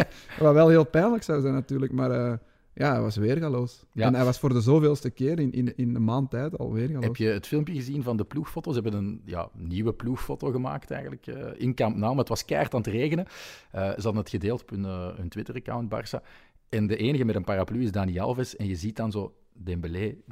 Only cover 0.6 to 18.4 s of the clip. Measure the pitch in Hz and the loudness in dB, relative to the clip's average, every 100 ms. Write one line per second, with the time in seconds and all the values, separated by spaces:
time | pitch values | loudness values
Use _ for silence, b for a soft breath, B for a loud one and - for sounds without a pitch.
0.6 | 165 165 156 160 202 226 - 151 135 135 | 10 8 6 4 4 2 0 0 0 0
1.6 | - 135 131 127 131 123 123 117 - b | -2 -2 -2 0 0 0 0 -2 -8 b
2.6 | b - 147 123 113 107 104 147 160 123 | b -2 0 2 0 0 2 2 0 -2
3.6 | 123 - _ - 113 127 127 123 143 123 | -4 -6 _ 0 2 4 4 2 2 2
4.6 | 113 156 151 143 127 - 131 165 135 127 | 6 6 6 2 -2 -2 0 0 0 0
5.6 | 123 - 123 120 110 123 135 117 147 165 | -2 0 -2 2 2 2 0 -2 -4 -4
6.6 | 117 110 131 147 113 120 110 101 - 147 | -4 -2 -2 -2 -2 0 0 0 0 -2
7.6 | 151 156 123 147 123 113 101 151 156 165 | 0 -4 -4 -4 0 0 -2 -4 -6 -6
8.6 | 170 123 110 101 101 - - 87 82 101 | -4 -2 0 -2 -4 -6 -8 -8 -8 -8
9.6 | 85 90 110 - 117 127 - 135 139 123 | -6 -2 -2 -2 -4 -4 -4 -4 -4 -2
10.6 | 131 143 - 131 135 131 - 123 - - | -4 -6 -8 -10 -10 -12 -12 -12 -10 -4
11.6 | 123 123 113 104 107 135 113 110 - 147 | -2 2 0 2 0 0 0 -2 -2 0
12.6 | 147 127 107 110 147 165 185 B B B | 0 0 0 0 0 0 -4 B B B
13.6 | B 95 98 98 110 104 98 104 101 120 | B -6 -4 -2 -2 -2 -2 -2 -2 -2
14.6 | - 104 98 92 90 - 87 104 110 123 | -4 -6 -4 -6 -8 -8 -8 -8 -8 -10
15.6 | - 120 117 113 113 - - b b b | -6 -6 -4 -6 -6 -8 -10 b b b
16.6 | - 113 104 110 110 147 113 104 90 98 | -6 0 0 2 2 2 2 0 0 -2
17.6 | 92 117 120 98 95 90 117 123 | 0 0 0 0 0 0 -2 -2